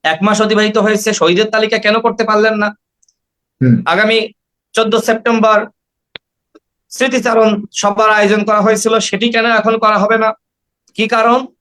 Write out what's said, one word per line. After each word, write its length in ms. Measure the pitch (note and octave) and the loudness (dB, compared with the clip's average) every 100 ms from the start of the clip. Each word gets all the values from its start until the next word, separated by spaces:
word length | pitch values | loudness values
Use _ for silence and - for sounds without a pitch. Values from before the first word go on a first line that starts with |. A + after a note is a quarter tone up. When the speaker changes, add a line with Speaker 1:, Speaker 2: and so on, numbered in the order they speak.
Speaker 1:
এক 200 | D#3+ D#3+ | -2 0
মাস 200 | G3+ G#3 | 0 0
অতিবাহিত 360 | G#3+ G#3+ G#3+ G#3+ | 0 0 0 0
হয়েছে, 340 | G#3 G#3 A3 | 0 0 -2
শহীদের 320 | G#3 E3 F3 | 0 0 2
তালিকা 340 | G#3+ A3 A3 A3 | 0 -2 -2 -2
কেন 220 | G#3 A3 | 0 0
করতে 240 | A#3 G#3+ | -2 -2
পারলেন 300 | A3 G#3+ A3 | -2 0 0
না? 220 | G#3+ G#3 - _ _ _ _ _ _ _ _ | 0 -4 -6 _ _ _ _ _ _ _ _
Speaker 2:
হুম। 200 | B2+ A#2 - | 2 2 2
Speaker 1:
আগামী 420 | F3 G#3+ A3 A3 _ _ _ _ | 0 2 0 -2 _ _ _ _
চোদ্দ 240 | - A3+ A3 | -2 0 0
সেপ্টেম্বর 720 | A3+ A3 A#3+ A3+ A3 G#3+ A3 _ _ _ _ - _ _ _ - _ _ _ | 0 -2 0 0 2 0 -2 _ _ _ _ -20 _ _ _ -20 _ _ _
স্মৃতিচারণ 720 | - B3+ B3+ A#3+ A3+ A3 G3+ G#3 | -4 -2 0 0 2 2 0 -6
সভার 380 | - G#3 G3+ G#3+ | -4 -4 0 2
আয়োজন 340 | G#3+ G3+ G#3+ | 2 2 0
করা 160 | G#3 G#3 | 0 0
হয়েছিল, 380 | G#3 A3 A3+ A3 | 0 0 0 -2
সেটি 300 | - G3 A#3 | -2 -4 -2
কেন 180 | A#3 A3+ | 0 0
এখন 320 | A3 G#3+ A3+ | 0 0 0
করা 200 | A3 G#3 | 0 0
হবে 200 | G#3 A3+ | 0 0
না? 140 | A3 A3 _ _ _ _ _ | -2 -4 _ _ _ _ _
কি 140 | - A3 | -6 -2
কারণ? 380 | A#3 A3+ B3 C4+ _ | 0 2 0 -2 _